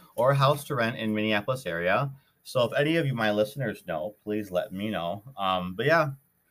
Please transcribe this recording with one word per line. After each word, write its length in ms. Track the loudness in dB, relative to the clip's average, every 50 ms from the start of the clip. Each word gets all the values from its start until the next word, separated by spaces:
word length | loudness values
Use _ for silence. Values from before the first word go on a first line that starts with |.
| -20 -10 -2
or 160 | 2 4 4
a 40 | 4
house 280 | 4 4 4 2 0 -2
to 100 | -4 -2
rent 220 | 0 0 0 -2 -2
in 160 | -2 -2 0
Minneapolis 520 | 0 0 2 0 0 0 -2 -4 -4 -4
area. 460 | -6 -4 -2 0 2 2 2 2 -2 -6 -10 _ _ _ _ -12
So 200 | -4 0 0 2
if 100 | 2 2 2
any 180 | 2 2 2 2
of 80 | 0
you, 80 | 0 0
my 180 | 0 2 2
listeners, 520 | 4 2 2 0 0 -6 -4 -4 -6 -6 -6 -6
know, 280 | -4 -4 -4 -6 -8 _ -6
please 280 | -4 -4 -4 -4 -2
let 200 | -2 -2 -2 -2
me 180 | -4 -6 -4 -2
know. 340 | -2 -2 -2 -4 -6 -6 -10 -14 -8 -4
Um, 380 | 0 0 0 0 0 -4 -4
but 100 | 0 2
yeah, 260 | 4 4 4 4 0 -2 -8 _ _ _ _ _ _